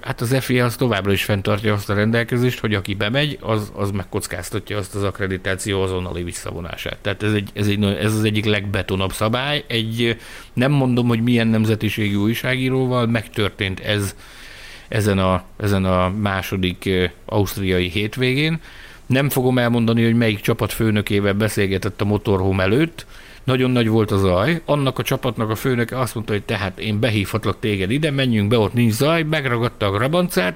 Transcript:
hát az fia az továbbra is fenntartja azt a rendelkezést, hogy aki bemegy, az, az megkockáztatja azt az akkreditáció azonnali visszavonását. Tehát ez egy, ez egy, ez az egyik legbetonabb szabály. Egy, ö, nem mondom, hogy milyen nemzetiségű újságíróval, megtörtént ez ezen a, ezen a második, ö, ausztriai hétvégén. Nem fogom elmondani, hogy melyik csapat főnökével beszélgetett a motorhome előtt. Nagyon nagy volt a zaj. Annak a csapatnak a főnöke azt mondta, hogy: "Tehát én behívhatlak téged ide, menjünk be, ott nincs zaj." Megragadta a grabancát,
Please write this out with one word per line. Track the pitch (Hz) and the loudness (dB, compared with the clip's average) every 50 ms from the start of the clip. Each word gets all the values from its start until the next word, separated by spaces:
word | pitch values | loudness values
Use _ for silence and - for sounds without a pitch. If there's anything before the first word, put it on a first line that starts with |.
hát | - 120 127 - | -4 -8 -6 -4
az | 123 113 135 131 | -2 0 0 0
fia | 117 - 127 123 123 | 0 0 0 2 2
az | 120 110 | 0 0
továbbra | - 135 123 110 98 95 101 | 0 0 2 2 0 2 2
is | 98 92 - | 2 0 2
fenntartja | - 107 101 95 110 104 101 110 107 104 | 0 0 0 0 0 -2 0 0 0 0
azt | 101 101 - | 0 -2 -2
a | 101 | 0
rendelkezést, | 101 104 110 113 117 117 113 131 120 123 127 120 - | 0 2 2 2 0 0 0 0 0 0 0 0 -2
hogy | - 113 104 | -2 -2 -2
aki | 98 95 - 98 | -2 -2 -2 -4
bemegy, | 101 104 104 120 139 147 151 - - | -2 -2 0 0 0 0 -2 -4 -6
az, | - - 110 107 104 101 - | -4 -2 -2 -2 -2 -4 -6
az | - 101 101 | -4 -4 -2
megkockáztatja | 101 98 90 - - 101 - - - 90 90 - - 104 - - 104 104 | -2 -4 -6 -4 -6 -6 -6 -6 -8 -8 -8 -6 -8 -8 -6 -6 -6 -6
azt | 98 - - | -6 -6 -6
az | 101 101 | -4 -4
akkreditáció | 98 - - 101 95 95 87 - 98 95 92 - 107 98 95 | -4 -4 -4 -4 -4 -4 -4 -4 -4 -4 -4 -2 -2 -2 0
azonnali | 95 92 92 90 90 90 85 87 87 | 0 0 -2 -4 -4 -4 -6 -6 -6
visszavonását. | 87 87 - - 101 98 87 85 85 - - - - - - | -6 -8 -8 -10 -10 -10 -8 -10 -10 -10 -10 -8 -10 -10 -6
Tehát | - 104 98 - 104 | -4 -6 -4 -2 -2
ez | 104 107 | 0 0
egy, | 104 98 101 - | 0 -2 -4 -4
ez | - 104 104 | -2 0 0
egy, | 104 104 104 | 2 2 2
ez | 98 101 69 95 110 107 | 2 2 2 0 0 0
az | 107 107 | 2 0
egyik | 110 107 107 104 | 2 0 0 0
legbetonabb | 107 104 104 98 101 101 101 90 - 98 95 95 92 | 0 0 0 -2 -2 -4 -4 -2 -2 -2 -2 -2 -2
szabály. | - - 107 107 117 123 131 147 147 147 - - | -2 -2 -2 0 0 0 -2 -2 -4 -4 -4 -4
Egy, | 120 113 110 113 113 117 | -4 -2 -2 -2 -2 0
ö, | 120 117 113 113 - - - - - - - | 0 0 0 -2 -6 -18 -18 -18 -18 -8 -2
nem | 120 123 135 | 0 2 4
mondom, | 147 143 131 127 120 123 120 120 | 4 4 4 4 4 2 4 4
hogy | 120 113 | 2 2
milyen | 113 123 123 117 113 113 | 4 4 4 4 4 4
nemzetiségű | 113 110 110 110 110 104 110 104 - - 107 101 101 | 4 4 4 4 2 2 2 -2 0 0 0 0 2
újságíróval, | 101 101 110 117 - - 131 131 127 131 127 127 131 131 123 127 123 120 | 2 2 2 0 0 -2 -2 -2 0 0 0 2 2 0 2 2 2 2
megtörtént | 113 117 113 107 - - 120 104 92 - - 101 95 95 - | 2 0 0 -2 -4 -2 -2 -2 -2 -2 -2 -4 -4 -4 -6
ez | - 104 104 104 101 95 - - - - - - - - - - - - - - - - | -4 -2 -2 0 0 -2 -6 -10 -18 -20 -20 -20 -20 -20 -20 -18 -18 -18 -18 -20 -14 -4
ezen | - 113 101 104 98 98 | -2 0 2 2 2 4
a, | 95 92 92 90 - - - - | 4 2 2 0 -2 -6 -12 -4
ezen | 107 101 101 95 95 | -2 0 2 2 2
a | 92 92 90 92 92 | 2 2 2 2 0
második, | 95 107 104 101 95 95 90 - 104 95 90 90 90 - - | 0 0 -2 -2 -2 -2 -4 -4 -4 -2 -2 -2 -2 -2 -2
ö, | 101 95 90 90 87 - - - | 0 0 2 2 0 -2 -8 -12
ausztriai | - - 107 101 92 - - 98 92 92 90 90 90 | -4 0 0 0 0 -2 -4 -2 0 2 2 2 0
hétvégén. | 82 107 104 107 - 127 127 127 127 139 151 160 165 160 - - - - - - - - - | 0 -2 -4 -4 -2 -2 0 0 0 0 0 -2 -2 -4 -6 -12 -20 -20 -20 -20 -20 -16 -4
Nem | - 127 131 143 139 | 0 2 2 2 2
fogom | - 139 127 131 127 127 | 2 2 2 2 4 4
elmondani, | 120 120 120 120 117 113 117 117 117 | 4 4 2 2 2 2 4 4 4
hogy | 117 113 | 4 4
melyik | 117 117 113 107 98 | 4 4 2 2 0
csapat | - - 113 - 113 101 | 0 -2 0 0 0 -4
főnökével | - - 117 110 107 104 101 - 104 101 101 101 98 | -2 0 0 2 2 2 0 2 0 2 2 2 2
beszélgetett | 101 110 104 - 107 101 95 95 92 - 104 - - | 2 0 0 0 0 0 0 0 0 -2 -4 -4 -2
a | 110 | -2
motorhome | 101 104 104 - 113 98 92 95 98 95 98 92 | 0 0 0 2 2 0 2 2 2 2 2 2
előtt. | 95 107 135 165 165 - - - - - - - - - - - | 2 4 2 2 0 -2 -10 -18 -18 -18 -20 -20 -20 -20 -10 -2
Nagyon | 127 131 127 127 127 | 0 2 2 2 2
nagy | 127 123 117 110 | 2 2 2 4
volt | 110 113 107 98 | 4 4 2 4
a | 101 98 | 2 2
zaj. | 98 95 90 90 104 143 175 160 - | 4 4 4 4 2 2 0 -2 0
Annak | - 147 147 139 131 - - | 0 0 0 2 0 -2 -2
a | 117 | -2
csapatnak | - 135 131 - 127 113 - 113 107 | -2 -2 -2 -2 -4 -2 -2 -2 -2
a | 110 | -2
főnöke | - - 139 127 120 117 113 - 127 | -2 0 0 0 0 0 -2 -2 -4
azt | 127 107 - | -4 -4 -4
mondta, | 117 104 - 110 | -6 -4 -4 -4
hogy: | 101 - | -4 -2
"Tehát | - 117 101 104 95 - - | -4 -4 -2 -2 -4 -6 -6
én | 80 107 104 104 | -4 -2 -2 0
behívhatlak | 127 120 107 107 95 - - 110 - 110 95 - | 0 2 2 0 0 0 -2 -2 -2 -2 -4 -2
téged | - 110 104 98 92 90 | -2 -2 0 0 0 0
ide, | 117 143 156 156 | 0 0 0 -2
menjünk | 139 139 135 127 113 107 101 101 | 0 0 0 2 2 2 2 2
be, | 123 117 | 4 4
ott | 107 95 - | 2 2 2
nincs | 120 120 113 104 | 4 4 4 4
zaj." | 110 135 151 165 170 160 | 2 2 2 2 2 0
Megragadta | 151 160 156 135 131 120 117 120 117 - - 110 | 0 0 0 0 0 0 0 0 -2 -2 0 0
a | 101 | 0
grabancát, | 98 104 120 135 160 180 180 180 - 185 180 180 165 | 2 2 0 2 2 2 0 2 0 0 0 0 -4